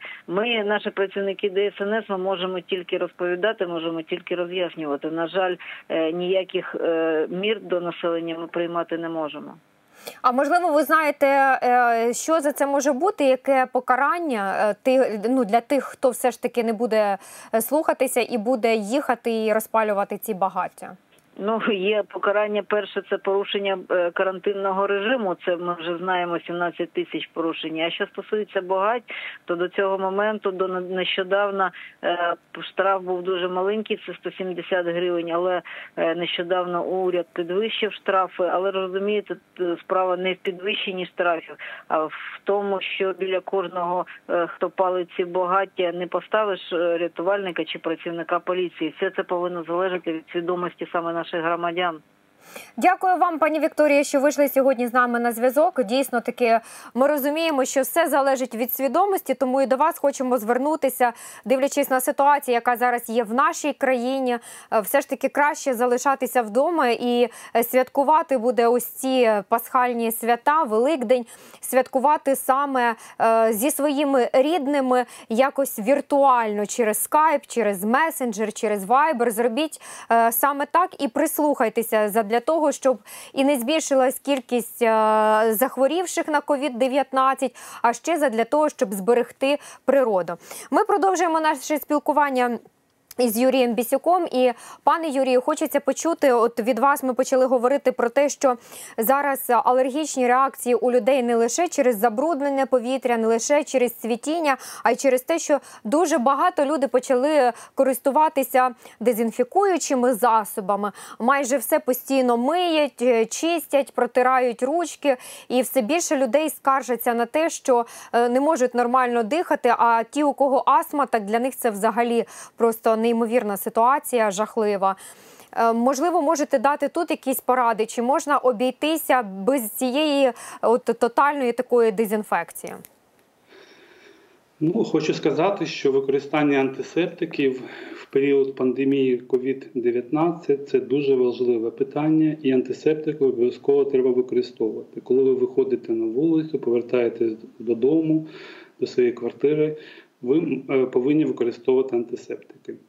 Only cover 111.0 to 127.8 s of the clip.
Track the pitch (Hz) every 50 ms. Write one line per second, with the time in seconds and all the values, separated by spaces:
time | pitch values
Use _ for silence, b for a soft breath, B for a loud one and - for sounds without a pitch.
111 | B B B B 220 247 277 277 285 220 269 262 - - 320 302 - - 254 -
112 | - - 269 269 254 247 240 233 240 269 330 359 359 349 320 311 294 254 - -
113 | 240 254 240 226 226 220 - - - 330 339 320 - - - 277 269 - - -
114 | 240 247 - 254 247 254 262 254 254 247 226 - 254 262 311 349 339 294 - -
115 | - 285 262 262 B B B B B B - 269 330 - - 262 214 208 311 349
116 | 339 - 311 262 269 233 214 294 320 294 - - - 277 269 269 240 233 247 233
117 | - 247 233 233 240 233 - 311 320 320 - - - - 254 240 233 B B B
118 | B B B 233 240 240 240 262 285 311 330 247 254 247 - 240 240 240 247 262
119 | 254 240 240 233 226 202 277 339 349 - 311 - - 240 226 - 226 233 233 233
120 | 226 - - 277 302 285 247 - 277 269 262 262 - - 277 311 320 - - 285
121 | 277 - - 226 202 196 220 233 247 269 254 - - 240 202 196 196 226 214 233
122 | 240 240 233 233 196 B B B B B B - 233 233 226 - - 226 220 220
123 | 226 233 233 226 233 214 233 254 214 208 202 185 - 220 - 226 226 247 277 302
124 | 302 - 247 240 220 208 185 185 214 - - 233 214 208 202 190 190 190 190 B
125 | B B B B B B B B B B B - 233 233 226 233 233 262 262 247
126 | 311 349 330 359 285 302 330 269 294 - - 262 220 269 294 294 285 277 - 330
127 | 349 - 311 - - 262 262 - - - 247 254 247 233 226 196